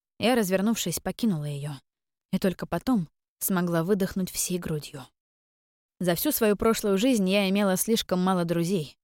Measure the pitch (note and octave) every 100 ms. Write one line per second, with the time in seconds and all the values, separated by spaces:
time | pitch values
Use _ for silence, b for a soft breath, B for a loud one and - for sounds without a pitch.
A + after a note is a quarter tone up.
0 | _ - A3+ B3 F#3 F#3+ G#3+ A3+ F3 -
1 | F#3+ - A3+ D#3 D3 C#3+ D3 C3+ _ _
2 | _ _ - F#3 F#3+ - E3 E3+ - A#3
3 | D#3 _ _ - - F3+ F3 E3 E3+ G3+
4 | F#3+ F#3+ F#3 - - F3+ E3+ D3+ - C#3+
5 | - _ _ _ _ _ _ _ _ -
6 | F3+ E3+ D4+ - G#3+ G3+ A3+ A3 G#3 F#3+
7 | C4 A#3 F#3 G3+ F#3+ G3+ G3 F#3 - A3+
8 | - F3+ F#3 F#3 E3+ E3+ E3+ G3 C3+ -